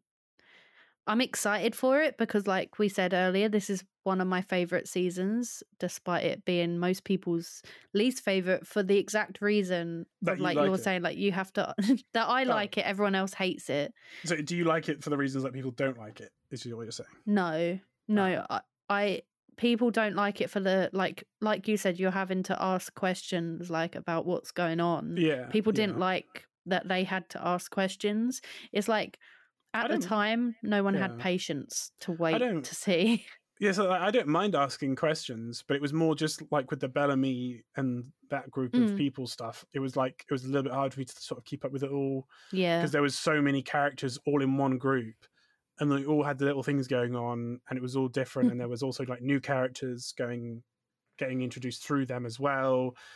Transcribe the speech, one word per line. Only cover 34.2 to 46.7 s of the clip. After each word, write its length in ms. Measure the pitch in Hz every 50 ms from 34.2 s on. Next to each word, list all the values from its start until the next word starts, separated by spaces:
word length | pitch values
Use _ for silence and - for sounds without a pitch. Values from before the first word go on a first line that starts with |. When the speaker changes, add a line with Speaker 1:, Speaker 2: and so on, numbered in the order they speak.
| 180 143
Speaker 2:
mind 260 | 151 170 202 208 175
asking 440 | 143 139 131 - - 147 135 131 -
questions, 680 | - 151 160 156 - - 123 113 113 117 120 - - -
but 60 | 139
it 60 | 139
was 100 | 147 139
more 220 | 147 160 165 160 156
just, 300 | 147 156 151 - - 151 -
like, 180 | 147 147 131 -
with 100 | 151 135
the 80 | 147 127
Bellamy 760 | 127 147 143 143 139 131 135 135 127 123 123 123 123 113 - _ _
and 360 | 147 135 127 123 123 120 131 - _ _ -
that 220 | 143 139 - -
group 240 | - 135 131 123 247
of 160 | 247 240 214
Speaker 1:
Mm. 60 | 202 196
Speaker 2:
people 280 | 190 185 - 139 127
stuff, 400 | 120 - - 117 113 - - - _ -
it 60 | 139
was, 160 | 135 131 127
like, 280 | 143 131 131 - - - -
it 20 |
was 120 | 147 131 127
a 20 | 131
little 140 | 135 139
bit 120 | 131 135 123
hard 200 | 135 139 135 -
for 60 | 135
me 60 | 131
to 80 | - - -
sort 200 | - - - 123
of 60 | -
keep 200 | - 147 139 -
up 60 | 131
with 100 | 139 131
it 80 | 139 135
all. 400 | 143 139 139 135 135 131 131 - - - - -
Speaker 1:
Yeah. 300 | - 190 185 175 170 170
Speaker 2:
'Cause 100 | 170 147
there 100 | 139 147
was 160 | 143 139 131 -
so 240 | - 170 156 151
many 220 | 143 143 139 139 127
characters 560 | - - 147 143 143 135 - - 131 123 143 - 147
all 160 | 143 147 139
in 140 | 135 135 135
one 200 | 139 135 131 123
group, 480 | 131 135 135 131 117 110 110 _ - _ _ _ _ _ _ _ _ _ _ -
and 120 | 151 147
they 140 | 139 139 135
all 180 | 143 151 147 143
had 140 | 147 139 131
the 80 | 139
little 160 | 139 143 135
things 260 | 127 147